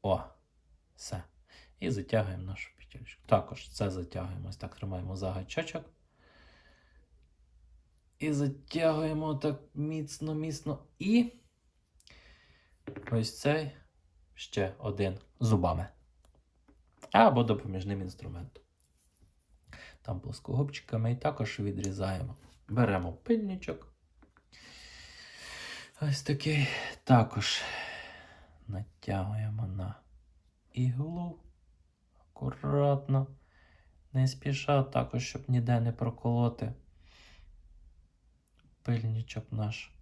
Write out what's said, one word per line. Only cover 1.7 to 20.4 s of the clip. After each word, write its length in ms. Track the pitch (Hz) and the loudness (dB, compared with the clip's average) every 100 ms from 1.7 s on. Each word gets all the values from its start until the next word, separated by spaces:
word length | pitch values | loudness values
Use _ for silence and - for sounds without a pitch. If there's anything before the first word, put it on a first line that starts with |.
| _ | _
І 100 | - | -4
затягуємо 520 | 120 131 110 101 92 | -2 2 2 2 -4
нашу 340 | 92 101 - _ | -8 -8 -10 _
петельку. 460 | - - 113 - - | -20 -18 -18 -20 4
Також 420 | 95 - - - | 4 4 -12 -14
це 220 | - 101 | -2 -2
затягуємо. 580 | 92 82 92 92 92 92 | -2 -6 -6 -6 -8 -8
Ось 80 | 92 | -10
так 180 | - | -12
тримаємо 420 | - 101 92 92 95 | -10 -8 -6 -6 -4
за 160 | 95 | -4
гачочок. 520 | 92 95 - 160 165 - _ _ _ _ - - - - - _ - _ _ _ _ _ _ _ - _ _ _ _ | -4 -4 -4 -4 -6 -12 _ _ _ _ -20 -20 -20 -20 -20 _ -20 _ _ _ _ _ _ _ -20 _ _ _ _
І 140 | 151 | 0
затягуємо 1000 | 143 143 139 - 160 160 156 156 156 156 | 2 2 -2 -6 2 4 4 2 0 0
так 260 | 143 156 143 - | 0 0 -2 -8
міцно-міцно. 1040 | - 147 156 147 - 156 156 160 143 - 143 - _ | -6 -4 -4 -6 -6 -4 -2 -4 -6 -6 -6 -8 _
І 340 | 190 233 240 - _ _ _ _ _ _ - - - - _ - _ _ - - - | 4 4 4 -2 _ _ _ _ _ _ -20 -20 -20 -20 _ -20 _ _ -16 -14 -2
ось 300 | 117 113 - | 0 0 0
цей 320 | 139 151 151 - - _ _ _ _ | 0 2 0 -8 -20 _ _ _ _
ще 400 | - - - 95 - | -18 -8 -2 -2 -2
один 400 | - 101 98 92 - _ | -6 -2 -2 -2 -12 _
зубами. 480 | 117 107 87 85 - - _ _ _ _ _ _ _ _ _ _ - | 4 4 4 0 -4 -10 _ _ _ _ _ _ _ _ _ _ 2
Або 320 | - 190 127 | 8 8 8
допоміжним 560 | 117 104 101 95 95 101 | 4 2 -2 -6 -4 -4
інструментом. 640 | 92 - 95 85 85 - _ _ _ _ _ _ - _ _ _ _ - - - | -6 -8 -10 -10 -12 -16 _ _ _ _ _ _ -20 _ _ _ _ -20 -20 -18
Там 180 | - 90 | -6 -6
плоскогубчиками 920 | - - | -6 -12